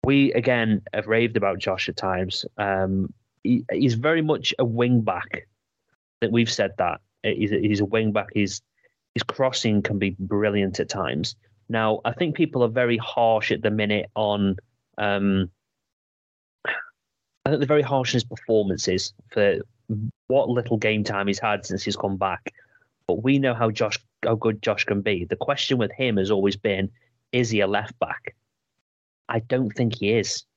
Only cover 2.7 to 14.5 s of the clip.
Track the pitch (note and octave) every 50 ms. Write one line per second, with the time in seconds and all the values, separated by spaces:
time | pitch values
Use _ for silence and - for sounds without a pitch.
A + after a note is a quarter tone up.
2.7 | G2 F#2+ F#2+ F#2+ F#2+ F#2+ F#2+ - - _ _ _ _ _ _ - B2 - B2 -
3.7 | - E2+ C3+ C3 A#2 A2+ B2+ D3+ E3 E3 D#3 D3+ D#3 - C3+ - - - B2 A#2
4.7 | A2+ A#2 A#2+ B2 B2 A#2+ A2 G#2 F2+ F2 - - - - - _ _ _ _ _
5.7 | _ _ _ _ _ _ _ _ _ _ A#2 G#2 A2+ A#2+ A#2 A2 - - G#2 F#2
6.7 | G2 - F#2 E2+ D#2+ - _ _ _ _ - G#2+ - - A2 G2+ G#2+ - - G#2+
7.7 | G#2 G2+ G#2 G2 A2+ A2+ A2 G#2+ G#2 G#2+ G2 - - G#2+ G2+ F#2+ - - _ _
8.7 | _ _ _ _ _ _ _ _ _ - - - - - C3+ C3 C3 - - A2+
9.7 | G#2 G2+ - - G#2 G2 G2 G2 F#2 - F#2+ F#2 G#2 G2+ G#2+ G#2 G2+ G#2 G2 F#2+
10.7 | F2+ - - - - G2 F2+ C2+ B1+ D2+ - - - _ _ _ _ _ _ -
11.7 | A2+ A2+ A2 A2 G#2+ - - A#2 A#2 - F3+ D#3 D3 - E3 D#3 - B2+ A#2+ A2+
12.7 | A2+ B2+ B2 A#2+ A#2+ A2 A#2 - - B2 A#2 A2+ A2+ G#2+ - - G#2 - - G#2+
13.7 | G#2+ G#2+ G#2+ G#2 G#2 G2+ - - _ G#2+ A2 G#2 G#2 G2+ G2+ G2